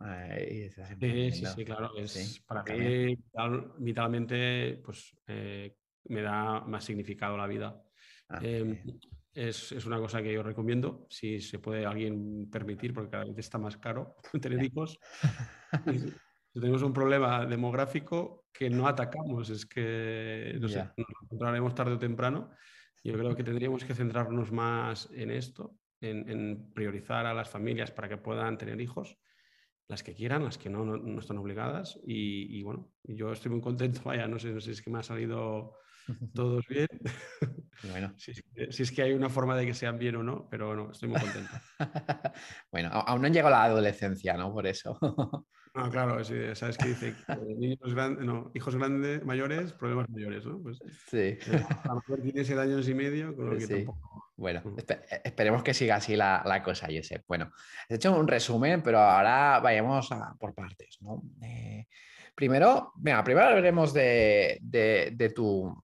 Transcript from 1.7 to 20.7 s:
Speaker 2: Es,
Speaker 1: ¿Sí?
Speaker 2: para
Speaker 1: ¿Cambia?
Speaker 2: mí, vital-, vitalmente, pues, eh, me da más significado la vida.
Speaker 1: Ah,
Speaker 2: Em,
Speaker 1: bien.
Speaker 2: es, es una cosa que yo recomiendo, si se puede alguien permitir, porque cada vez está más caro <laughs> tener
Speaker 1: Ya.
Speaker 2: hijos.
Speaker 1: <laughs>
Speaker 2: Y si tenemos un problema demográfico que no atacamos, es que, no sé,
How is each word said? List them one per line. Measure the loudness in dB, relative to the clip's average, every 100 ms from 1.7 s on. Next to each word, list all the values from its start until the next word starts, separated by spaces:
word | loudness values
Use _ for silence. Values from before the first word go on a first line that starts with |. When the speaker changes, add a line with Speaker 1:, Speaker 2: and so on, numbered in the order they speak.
| -6 -8 -8
Speaker 2:
Es, | -8
Speaker 1:
¿Sí? | -8 -8 -10 _
Speaker 2:
para | -8
Speaker 1:
¿Cambia? | -4 -2 2
Speaker 2:
mí, | 2 0 -2
vital-, | -6 -4 -2 -2 -6 -8
vitalmente, | -6 -2 0 0 -2 0 0 0 -2 -6
pues, | -12 -16 -18 _ -12
eh, | -10 -8 -10 -12 -18 _ _
me | -8 -4
da | -2 -2 0 -2
más | -4 -8
significado | -6 -6 -6 -6 -4 -4
la | -4
vida. | -4 -8 -10 _ _ -20 -20 _
Speaker 1:
Ah, | -8
Speaker 2:
Em, | -6 -4 -4 -4
Speaker 1:
bien. | -10 -16 -18 -20 _
Speaker 2:
es, | -8 -6 -6 -10
es | -10 -4
una | -4
cosa | -2 -4
que | -2
yo | -4
recomiendo, | -4 -4 0 0 0 -6 -16
si | -10 -6 -6
se | -8 -10
puede | -6 -4 -2
alguien | -2 -4 -4 -6 -8 -8
permitir, | -8 -8 -6 -6
porque | -6 -6
cada | -8
vez | -8 -10
está | -8 -8
más | -8 -8
caro | -8 -6 -8 -14
<laughs> | -8 -6
tener | -2 -2
Speaker 1:
Ya. | -2
Speaker 2:
hijos. | -2 -6 -8 -20 -2
Speaker 1:
<laughs> | 0 0 -8 -12 -4 -2 0 -2
Speaker 2:
Y |
si | -4 -10 _ _ _ -2
tenemos | 2 2
un | 2
problema | 2 4 4 4 2 0
demográfico | 0 0 0 0 -2 -4 -4 -4 -10 _
que | -4 0
no | 2 2
atacamos, | 2 -2 -4 -4 -4 -4
es | -8
que, | -8 -4 -2 -2 -4 -6 -6 -8 -6 -4
no |
sé, | -2